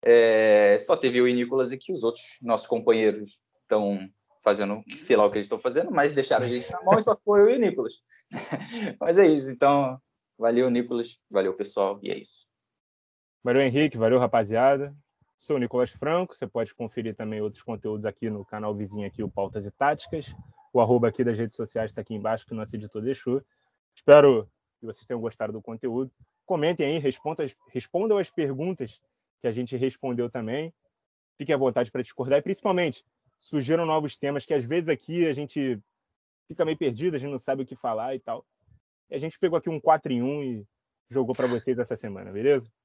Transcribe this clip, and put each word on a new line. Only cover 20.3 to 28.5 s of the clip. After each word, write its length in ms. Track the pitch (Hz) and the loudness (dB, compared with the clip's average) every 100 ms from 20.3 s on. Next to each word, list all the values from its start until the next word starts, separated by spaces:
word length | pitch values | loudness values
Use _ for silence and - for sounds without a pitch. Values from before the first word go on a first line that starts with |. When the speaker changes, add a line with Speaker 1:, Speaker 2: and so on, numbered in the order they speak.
| - - _ _ | -18 -20 _ _
Speaker 2:
O 80 | 127 | 2
arroba 280 | 113 123 117 | 4 4 2
aqui 140 | - | 0
das 160 | 120 110 | -2 -2
redes 180 | 113 - | -6 -8
sociais 360 | 113 - 110 | -10 -6 -8
tá 80 | - | -8
aqui 140 | 104 | -10
embaixo, 300 | 110 107 113 - | -8 -6 -6 -8
que 60 | |
o 40 | 113 | -12
nosso 180 | 107 | -10
editor 260 | 113 104 107 | -12 -12 -8
deixou. 400 | 113 135 - 127 - _ _ _ _ | -6 -6 -4 -4 -6 _ _ _ _
Espero 540 | _ - 147 143 120 101 _ _ _ | _ 10 10 10 4 0 _ _ _
que 60 | 113 | -16
vocês 200 | 104 _ | -16 _
tenham 140 | 120 | -8
gostado 320 | 113 - 110 | -8 -8 -8
do 100 | 110 | -8
conteúdo. 480 | 104 113 131 117 131 _ _ _ _ | -12 -10 -6 -6 -8 _ _ _ _
Comentem 400 | 180 151 170 143 | -2 0 0 -2
aí, 120 | 160 | -2
respondam 460 | 143 127 151 165 | -4 -4 -8 -8
as, 100 | 147 - _ | -8 -10 _
respondam 480 | 127 - 175 220 208 | -12 -6 -4 0 0
as 120 | 180 | -2
perguntas 680 | - 151 | -4 -4